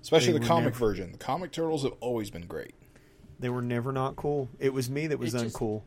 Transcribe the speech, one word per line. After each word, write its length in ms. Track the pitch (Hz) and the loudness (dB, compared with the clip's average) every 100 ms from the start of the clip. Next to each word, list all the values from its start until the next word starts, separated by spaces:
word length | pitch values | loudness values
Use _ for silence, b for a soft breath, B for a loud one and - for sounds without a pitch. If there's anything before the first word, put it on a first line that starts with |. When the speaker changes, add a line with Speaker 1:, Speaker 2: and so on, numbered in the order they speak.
Speaker 1:
Especially 260 | - 160 165 | 6 6 6
Speaker 2:
They 120 | 151 | 4
Speaker 1:
the 0 | |
Speaker 2:
were 40 | 120 | 4
Speaker 1:
comic 260 | 170 151 | 4 4
Speaker 2:
never 40 | 113 | 2
Speaker 1:
version. 260 | 113 95 87 | 2 2 -6
The 60 | - | -8
comic 340 | - 156 175 | -4 -4 -4
Turtles 320 | - 165 156 | -2 0 0
have 80 | 135 - | 0 -2
always 300 | 120 120 104 | -2 -2 -4
been 160 | 85 87 | -8 -8
great. 260 | 78 - - - B B B B - | -10 -10 -16 -20 B B B B -6
Speaker 2:
They 100 | 123 | -4
were 120 | 123 | -2
never 300 | 120 120 123 | 0 -2 0
not 240 | 135 135 | -2 -2
cool. 340 | 139 147 147 127 - | -2 -2 -2 -4 0
It 140 | 135 | 0
was 160 | 135 120 | 2 -2
me 180 | 139 156 | -2 -2
that 120 | 143 | -2
was 140 | 120 | -2
Speaker 3:
It 40 | 120 | -2
just 120 | 113 - | -2 -2
Speaker 2:
uncool. 240 | 113 107 | -4 -4